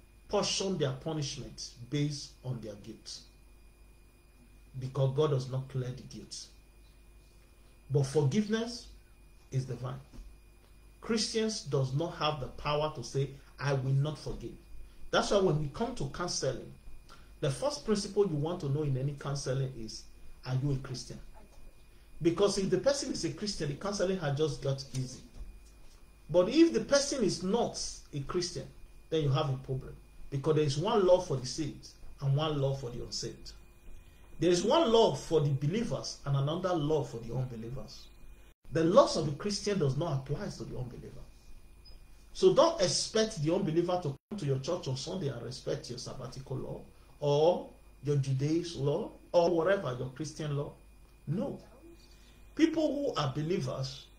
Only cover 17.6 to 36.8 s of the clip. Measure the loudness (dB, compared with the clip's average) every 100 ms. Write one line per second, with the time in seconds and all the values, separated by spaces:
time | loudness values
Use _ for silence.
17.6 | -2 -2 0 0 0 2 2 2 0 -2
18.6 | -2 0 0 0 -2 -4 -6 -4 -2 -2
19.6 | -2 -4 -10 -10 -14 -16 -16 -12 -4 -2
20.6 | 0 -2 -4 -10 -10 -14 -16 -18 -20 -18
21.6 | -18 -18 -20 -20 -18 0 2 4 4 4
22.6 | 2 2 2 0 -2 -4 -4 -4 -6 -4
23.6 | -4 -4 -4 -2 0 0 0 0 0 0
24.6 | -4 -4 -4 -6 -6 -8 -16 -14 -14 -14
25.6 | -20 -20 -20 -20 -20 -20 2 4 6 8
26.6 | 8 6 4 4 4 2 0 0 0 0
27.6 | 0 -2 -8 -10 -10 -8 -4 -2 -2 -6
28.6 | -12 -14 -20 -18 -2 0 2 2 2 -2
29.6 | -4 -6 -6 -14 -18 -14 -8 -4 2 2
30.6 | 2 0 2 4 8 6 6 -2 -4 -4
31.6 | -6 -6 -16 -16 -16 -4 2 2 2 0
32.6 | 0 -2 -6 -8 -8 -6 -8 -8 -14 -18
33.6 | -20 -20 -16 -14 -16 -20 -14 0 4 4
34.6 | 6 4 6 8 6 4 2 2 4 2
35.6 | 2 0 0 -4 -6 -8 -2 0 0 0
36.6 | 0 0